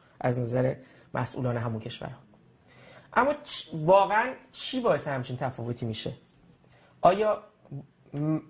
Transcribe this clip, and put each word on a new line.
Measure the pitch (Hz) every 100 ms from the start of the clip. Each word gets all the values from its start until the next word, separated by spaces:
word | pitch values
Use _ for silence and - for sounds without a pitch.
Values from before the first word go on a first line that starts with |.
| _ -
از | 127 123
نظر | 117 127 127 135 - - -
مسئولان | 127 123 - 123 120
همون | 117 110
کشورها. | 117 - - 131 - - _ _ _ - - - -
اما | - 269
چ-، | 294 - - -
واقعاً | 160 156 196 190 208 247 262 -
چی | - - 254
باعث | 226 147 156
همچین | 135 120 127
تفاوتی | 135 127 120 120 117
می‌شه؟ | 107 - 127 _ _ _ _ _ - _ -
آیا | 165 196 214 208 - _ - 139 - _ -
م-، | 143 151 156